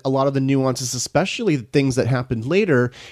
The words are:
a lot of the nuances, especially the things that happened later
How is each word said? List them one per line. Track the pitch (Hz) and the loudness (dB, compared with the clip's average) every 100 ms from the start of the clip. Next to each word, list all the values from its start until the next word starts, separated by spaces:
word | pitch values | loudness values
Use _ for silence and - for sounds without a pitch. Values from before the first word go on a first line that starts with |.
a | 135 | -2
lot | 135 139 | 0 0
of | |
the | 135 | 0
nuances, | 135 135 131 123 123 123 | 0 2 0 -2 -6 -6
especially | - 143 185 - 226 147 | -2 -2 -2 -2 -2 -2
the | 110 | 0
things | 147 139 127 | 0 2 0
that | 117 | 0
happened | 131 123 117 113 | -2 -2 -6 -2
later | 180 208 135 123 - - | 0 2 2 2 -4 -16